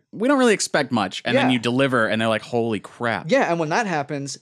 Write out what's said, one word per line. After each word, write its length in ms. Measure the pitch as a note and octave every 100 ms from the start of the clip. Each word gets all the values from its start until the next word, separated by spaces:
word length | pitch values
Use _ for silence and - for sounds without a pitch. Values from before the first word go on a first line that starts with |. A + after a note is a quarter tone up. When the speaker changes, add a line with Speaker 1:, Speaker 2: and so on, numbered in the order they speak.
| _
Speaker 1:
"We 160 | - A#3+
don't 100 | C#4+
really 160 | B3
expect 380 | G3 - E3 C#3
much," 280 | A#2 F#2+ -
and 120 | - B2
then 100 | C#3+
Speaker 2:
Yeah. 60 |
Speaker 1:
you 40 | B2+
deliver, 480 | A#2+ B2+ C#3 B2 A2
and 140 | A2
they're 80 | A2+
like, 140 | G#2+
"Holy 360 | - A#2+ A#2 G#2
crap." 500 | - - A#2+ G2+ D#3
Speaker 2:
Yeah, 220 | C4 A3+
and 80 | E3+
when 120 | D#3
that 160 | F#3 G#3
happens, 500 | D#3+ C3+ D3 C#3 -